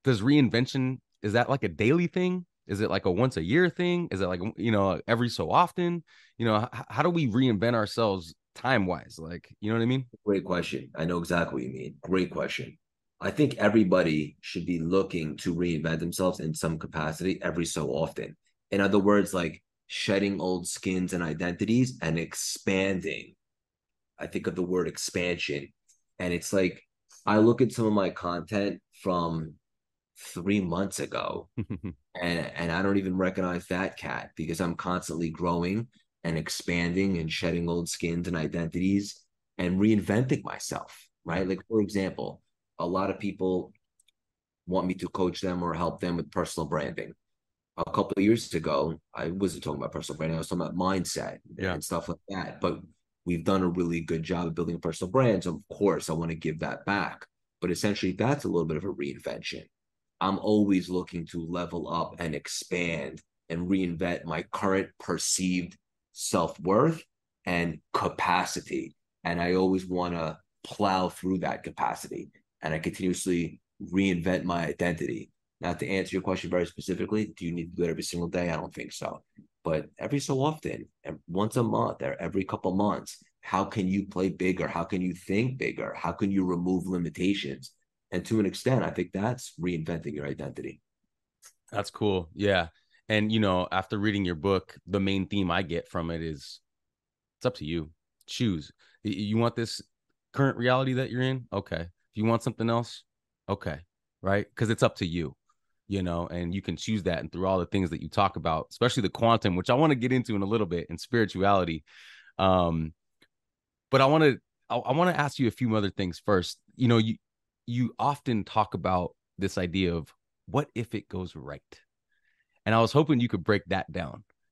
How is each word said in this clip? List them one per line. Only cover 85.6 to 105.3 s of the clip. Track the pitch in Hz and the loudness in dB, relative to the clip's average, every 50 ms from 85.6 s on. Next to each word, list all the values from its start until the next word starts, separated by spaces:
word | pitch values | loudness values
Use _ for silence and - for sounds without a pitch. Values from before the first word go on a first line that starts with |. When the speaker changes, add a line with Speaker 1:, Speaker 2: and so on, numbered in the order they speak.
| - 62 55 - 55 50 - | -4 -4 -4 -4 -6 -6 -6
Speaker 2:
How | - - 85 | -6 -6 -6
can | 85 - 104 98 | -4 -2 0 0
you | 98 95 92 | 2 2 2
remove | 90 90 87 87 90 92 92 85 92 | 2 0 0 0 0 0 0 0 -2
limitations? | 92 90 87 80 - - 90 95 101 98 - 69 67 65 67 - _ _ _ _ _ _ _ _ | -2 -2 -2 -4 -4 -2 0 0 0 0 -2 -6 -8 -10 -12 -18 _ _ _ _ _ _ _ _
And | - 92 87 | -6 -6 -4
to | - 113 110 | 0 2 2
an | 104 | 2
extent, | 92 90 - - 123 131 120 87 | 2 0 0 0 2 2 2 2
I | 82 | 0
think | 78 - 87 - | -2 -4 -4 -4
that's | - 95 101 113 123 123 - - - - | -2 -2 -2 -2 -2 -4 -8 -14 -10 -6
reinventing | 82 90 87 82 78 82 85 80 - 71 76 | -4 -2 -2 -2 -2 -4 -4 -6 -6 -6 -8
your | 73 71 | -8 -6
identity. | 71 69 69 71 69 - - - 58 - - _ _ _ _ _ _ _ _ _ _ _ _ - - - _ _ _ | -8 -6 -6 -8 -10 -8 -10 -10 -12 -12 -14 _ _ _ _ _ _ _ _ _ _ _ _ -20 -20 -20 _ _ _
Speaker 1:
That's | - 101 101 - | -6 -6 -6 -6
cool. | - - 113 104 98 92 87 80 80 | -4 -2 0 2 2 0 -2 -4 -6
Yeah. | - 101 101 98 90 85 82 - _ _ _ _ _ _ - | -2 2 2 4 4 2 -2 -6 _ _ _ _ _ _ 0
And, | 110 107 104 107 | 2 2 2 4
you | 110 113 | 4 4
know, | 107 98 92 90 90 - | 4 4 4 4 2 0
after | - 95 92 - - 104 | 0 -2 -2 -2 -2 -2
reading | 101 107 101 101 98 | 0 0 2 2 0
your | 90 87 | 0 -2
book, | 80 73 98 98 92 - - - - _ | 0 2 2 2 2 0 -4 -14 -20 _
the | - 90 101 | -2 0 0
main | 95 95 95 98 95 - | 2 2 0 0 -2 -2
theme | - 101 98 87 | 0 0 2 2
I | 85 92 95 | 2 0 0
get | 78 82 85 - - | -2 -4 -6 -6 -6
from | - 95 82 82 | -6 -6 -4 -4
it | 85 82 | -4 -4
is | 80 82 78 69 - - - - _ _ _ _ _ _ _ _ _ _ _ _ _ _ _ _ | -6 -6 -8 -8 -12 -16 -18 -20 _ _ _ _ _ _ _ _ _ _ _ _ _ _ _ _
it's | - | -4
up | 127 - | -4 -4
to | - - | -4 -4
you. | 73 82 85 78 78 - _ _ _ _ _ _ - | -4 -4 -4 -4 -6 -10 _ _ _ _ _ _ -10
Choose. | - - 131 113 95 80 71 - - _ _ _ _ _ - | -4 0 0 0 0 0 -4 -8 -16 _ _ _ _ _ -6
Y-, | 107 | -6
you | 101 76 107 101 107 113 | -4 -4 -2 0 2 2
want | 117 120 117 | 2 2 0
this | - 117 110 - - - _ _ _ _ _ _ _ _ _ - | -2 -4 -4 -6 -10 -14 _ _ _ _ _ _ _ _ _ 0
current | - 139 135 - - | 2 2 2 2 2
reality | 120 123 127 131 135 131 127 | 2 2 2 2 2 0 0
that | 123 131 - | 0 -2 -2
you're | 113 123 | -2 0
in? | 127 131 131 131 123 - | 0 0 0 -2 -4 -4
Okay. | - 98 98 - - 82 | -4 -4 -4 -4 -4 -6
If | 85 90 - _ _ _ - | -6 -8 -12 _ _ _ -4
you | 101 107 | 0 2
want | 113 117 113 - | 2 2 2 0
something | 131 110 - 113 110 | -2 -4 -2 0 0
else, | 117 117 120 - - - - _ _ _ _ _ _ _ _ - | 0 0 0 -4 -8 -16 -18 _ _ _ _ _ _ _ _ -6
okay. | 98 - - - 76 73 82 _ _ _ _ _ _ _ | -6 -4 -4 -6 -8 -8 -10 _ _ _ _ _ _ _
Right? | - 92 98 101 101 - _ | -2 0 0 0 0 -2 _
'Cause | - 120 107 | 0 0 0
it's | 113 - - | 2 4 2
up | 117 - - | 2 2 2
to | 101 | -4
you, | 87 80 85 80 71 | -2 -2 -2 -4 -4